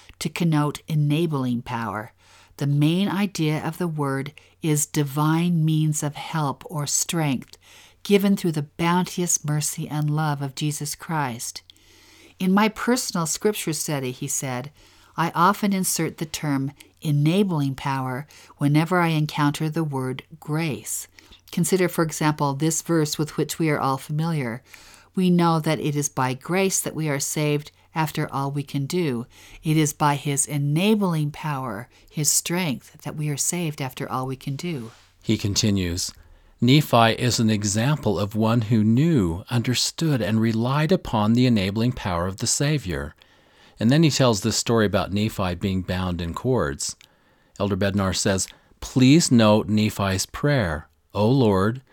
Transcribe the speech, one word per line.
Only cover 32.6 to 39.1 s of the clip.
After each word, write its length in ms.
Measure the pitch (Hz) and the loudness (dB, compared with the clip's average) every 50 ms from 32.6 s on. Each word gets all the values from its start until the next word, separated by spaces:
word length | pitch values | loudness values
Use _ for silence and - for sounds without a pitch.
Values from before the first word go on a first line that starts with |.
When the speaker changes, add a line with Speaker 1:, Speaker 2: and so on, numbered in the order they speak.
| 185 156 117 110 - - _ - | 0 -2 -4 -6 -8 -18 _ -14
Speaker 1:
that 140 | - 143 - | -12 -10 -6
we 140 | 156 151 151 | -4 -4 -4
are 60 | 143 | -2
saved 460 | 131 - - 175 175 175 151 147 - | -2 -2 -4 -2 -2 -4 -4 -4 -6
after 260 | 139 127 - - 139 - | -8 -8 -6 -8 -8 -6
all 180 | 104 127 131 | -4 -6 -6
we 100 | 135 131 | -6 -8
can 180 | 131 - 143 135 | -8 -8 -8 -8
do." 380 | 135 - 175 165 127 110 113 - - _ _ _ _ | -6 -6 -8 -8 -8 -10 -12 -16 -20 _ _ _ _
Speaker 2:
He 140 | - - 110 | -2 -2 -2
continues, 760 | - - 101 95 - - 104 98 98 92 85 87 92 - - - - - - - - _ _ _ - | 0 0 -2 -2 0 2 2 2 0 0 -2 -2 -4 -6 -8 -10 -14 -20 -20 -20 -20 _ _ _ -2
"Nephi 520 | 120 123 143 151 143 - 127 117 117 113 - - | 2 4 4 4 4 4 4 4 6 4 4 2
is 200 | 123 123 - - | 0 0 2 2
an 120 | 113 110 | 2 2
example 680 | 110 101 107 104 95 110 113 139 151 143 - 107 95 85 | 2 2 0 -2 -2 0 0 0 0 0 0 0 0 0
of 160 | 104 104 - | -2 -2 0
one 280 | 107 110 110 117 123 | 0 2 2 2 2
who 200 | 110 101 123 107 | 2 2 2 2
knew, 640 | 104 110 113 127 156 175 | 4 4 4 4 4 4